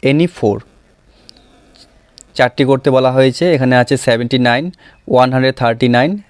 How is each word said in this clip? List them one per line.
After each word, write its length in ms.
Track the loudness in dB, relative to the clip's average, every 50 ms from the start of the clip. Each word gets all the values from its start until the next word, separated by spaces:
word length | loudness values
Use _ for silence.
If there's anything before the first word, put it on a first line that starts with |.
| 0 0
any 160 | 0 2 0 -2 -4 -4
four। 200 | -2 -2 -2 -4 -8 _ _ _ _ _ _ _ _ _ _ _ _ _ -20 _ _ _ _ _ _ _ _ _ -20 _ _ _ _ _ _ -20 -20 _ _
চারটি 260 | -2 -2 -2 0 -2 0 0
করতে 180 | 0 0 0 0 0
বলা 140 | 2 0 2 2
হয়েছে, 280 | 2 2 2 2 0 -2 0 0
এখানে 200 | 0 0 2 2 2 2
আছে 120 | 2 -2 -2 0
সেভেন্টি 320 | -2 -2 -2 -2 -2 -2 0 0 0
নাইন, 160 | 0 -2 -4 -6 -12 _ _ -20 _ _ _ -2 2
ওয়ান 160 | 2 2 2 0
হান্ড্রেড 200 | 0 0 -2 -2 -2 -2
থার্টি 260 | -2 -2 0 0 0 2
নাইন 140 | 2 0 0 -2 -6 -10 _